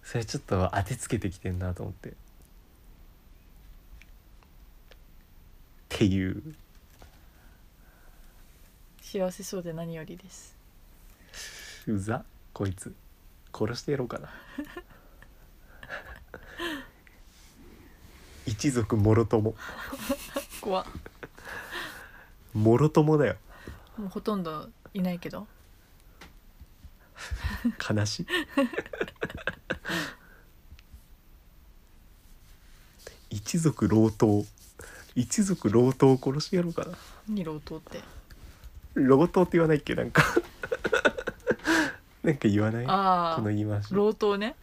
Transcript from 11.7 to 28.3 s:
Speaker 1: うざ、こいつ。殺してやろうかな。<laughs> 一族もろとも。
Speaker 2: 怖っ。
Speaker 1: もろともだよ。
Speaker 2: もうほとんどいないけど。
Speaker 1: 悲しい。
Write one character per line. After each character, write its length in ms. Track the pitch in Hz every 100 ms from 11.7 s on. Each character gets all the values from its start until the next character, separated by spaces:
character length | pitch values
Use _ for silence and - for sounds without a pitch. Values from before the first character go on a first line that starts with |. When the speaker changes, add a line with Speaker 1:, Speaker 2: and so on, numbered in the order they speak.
| - -
Speaker 1:
う 120 | 104
ざ、 260 | 98 127 - - -
こ 120 | - 98
い 60 |
つ。 220 | 92 - - - - - - -
殺 220 | - 107
し 80 | 120
て 100 | -
や 60 | 139
ろ 60 | 123
う 20 |
か 100 | -
な。 100 | 143 -
<laughs> 40 | - - 294 - - - - - - - - - - - - - - - - - - - 339 294 262 - - - - - - - - - - - - - - - -
一 240 | 104 151
族 260 | 120 107 113
も 180 | 104
ろ 100 | 110
と 160 | 113 113
も。 160 | 107 - - - - 269 226 277 - 277 - -
Speaker 2:
怖 220 | 220 190
っ。 40 | - - - - - - - - - - - - - - - - -
Speaker 1:
も 240 | 107 110 120
ろ 120 | 151
と 140 | 151
も 160 | 151 156
だ 80 | 123
よ。 100 | 95 - - - - - -
Speaker 2:
も 100 | 202
う 20 |
ほ 100 | 208
と 160 | 208 208
ん 60 |
ど 280 | 165 156 - - -
い 100 | 196
な 80 | 180
い 60 | 175
け 120 | 165
ど。 180 | 180 208 - - - _ - - - - - - - - - - - - - - - - 202 240 - -
Speaker 1:
悲 140 | 104 104
し 140 | -
い。 60 | -